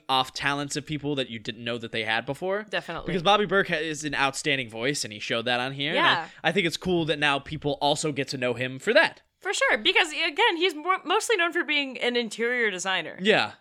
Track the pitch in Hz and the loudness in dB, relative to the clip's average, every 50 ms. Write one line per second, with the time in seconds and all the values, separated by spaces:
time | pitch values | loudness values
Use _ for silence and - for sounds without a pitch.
0 | _ - 131 131 127 - - - - 139 143 143 143 143 - 151 135 - 160 143 | _ 0 0 2 0 0 -2 -4 -2 -2 0 0 -2 -4 -4 -6 -6 -4 -6 -4
1 | 131 143 147 135 131 120 113 110 101 - 113 113 120 117 117 120 113 113 - 113 | -2 -2 -2 -2 -2 -4 -6 -10 -8 -10 -10 -8 -6 -6 -6 -6 -6 -6 -4 -4
2 | 110 107 110 113 120 135 139 - 180 185 190 208 214 214 - 175 160 - 170 156 | -2 0 0 0 0 -2 -6 -4 -4 -4 -4 -4 -4 -4 -6 -6 -4 -4 -8 -8
3 | - - 170 185 156 202 208 208 208 175 190 196 185 - 170 156 160 160 156 139 | -6 -4 -4 0 4 6 6 6 4 4 2 2 2 2 -2 -2 -2 -4 -4 -4
4 | 147 151 139 113 139 139 131 - - 151 143 135 127 110 110 113 117 135 147 - | -4 -4 0 2 0 0 0 0 0 0 0 0 -2 -4 -6 -2 -2 -2 0 -2
5 | - 113 107 104 - - 131 117 113 123 123 123 123 135 139 139 139 147 170 262 | -4 -8 -8 -10 -6 -2 -2 -2 0 0 0 0 0 -2 -4 -6 -4 -2 0 2
6 | 330 330 226 175 160 - - - - - 170 196 185 170 - - - 185 185 175 | 4 4 2 2 0 -6 -10 -2 -2 0 2 2 0 0 -2 -2 -2 0 2 2
7 | 165 151 160 147 147 147 139 139 - - 156 147 - 147 139 - 147 143 151 - | 2 0 0 0 2 2 2 0 -2 -6 -10 -6 -2 -2 -2 0 2 2 2 2
8 | - 156 143 135 135 - - 131 127 123 120 113 127 131 131 131 - - 233 294 | 0 -2 -2 -2 -4 -4 -4 -2 0 0 0 0 -2 -6 -6 -6 0 4 6 6
9 | 320 - - - _ _ _ _ - 359 403 - 539 539 - 214 214 339 381 453 | 6 4 2 -4 _ _ _ _ -6 -4 -2 0 2 2 2 2 2 2 4 4
10 | 370 311 302 285 320 349 294 311 427 330 349 320 349 381 311 302 302 349 381 359 | 2 2 0 -2 -2 -2 0 2 2 2 2 2 0 0 0 -2 -2 0 0 0
11 | - 285 359 440 - - - 370 339 349 294 349 330 254 302 285 285 262 254 - | 0 0 0 0 2 2 2 2 2 2 0 -2 -2 0 0 0 0 -2 -4 -4
12 | - 247 240 240 240 214 - - 226 233 247 247 233 214 190 180 175 190 185 180 | -2 0 0 0 0 -2 -2 -2 -2 0 0 2 0 0 0 -2 -2 -2 -2 -2
13 | 160 147 - - 180 208 196 147 113 104 - - | -2 -4 -8 -2 2 4 6 6 4 2 -2 -10